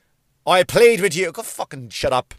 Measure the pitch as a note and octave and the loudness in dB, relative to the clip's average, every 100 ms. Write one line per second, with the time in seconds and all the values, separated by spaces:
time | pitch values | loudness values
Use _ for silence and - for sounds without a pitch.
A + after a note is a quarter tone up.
0 | _ _ _ _ - F3+ F3 F#3+ A#3 A3+ | _ _ _ _ 0 0 2 4 4 4
1 | G3 D#3 F#3 G3+ A3+ - - C#3 A#2+ - | 0 -2 -4 -6 -12 -12 -12 -12 -16 -8
2 | D3 B2+ - | -2 -2 -4